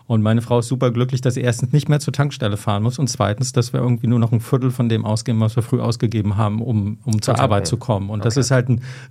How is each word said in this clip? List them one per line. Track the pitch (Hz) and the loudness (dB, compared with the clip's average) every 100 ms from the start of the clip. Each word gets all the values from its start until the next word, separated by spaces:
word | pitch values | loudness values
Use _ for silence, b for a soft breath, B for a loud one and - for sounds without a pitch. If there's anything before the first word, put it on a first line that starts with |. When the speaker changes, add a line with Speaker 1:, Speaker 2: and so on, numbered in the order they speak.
| B | B
Speaker 1:
Und | 113 | 2
meine | 107 117 | 4 2
Frau | 117 120 | 2 0
ist | 117 | 2
superglücklich, | 127 127 120 127 131 | 0 0 0 0 0
dass | 127 | 0
sie | 127 | 0
erstens | 123 110 127 | 0 0 2
nicht | 147 139 | 0 2
mehr | 143 | 0
zur | - | 0
Tankstelle | - 143 - 107 101 | -2 -4 -2 -4 -4
fahren | - 101 | -2 0
muss | 113 123 | 0 0
und | 120 | -4
zweitens, | - 101 107 131 | 0 0 0 -2
dass | 131 120 | 0 0
wir | 131 | 0
irgendwie | 123 117 120 | 0 0 2
nur | 120 | 2
noch | 113 | 2
ein | 117 | 0
Viertel | 113 131 127 | 0 0 0
von | 123 117 | 0 0
dem | 110 110 | 0 0
ausgeben, | 107 - 113 | -2 0 0
was | 110 117 | 2 0
wir | |
früh | 113 123 | -2 -2
ausgegeben | 117 113 117 110 101 101 | 0 0 0 0 0 0
haben, | 107 107 | 0 -2
um, | 117 107 101 110 - | 0 0 0 -4 -2
um | 107 | -2
zur | - 117 | 0 2
Speaker 2:
Zu | |
Speaker 1:
Arbeit | 135 101 | 4 2
Speaker 2:
tanken. | 98 | 0
Speaker 1:
zu | 110 | -4
kommen. | - 101 98 | -2 -2 -2
Und | 107 110 | -2 0
das | 131 | 0
Speaker 2:
Okay. | |
Speaker 1:
ist | 120 | 2
halt | 131 127 | 2 2
ein | 117 B B B | 0 B B B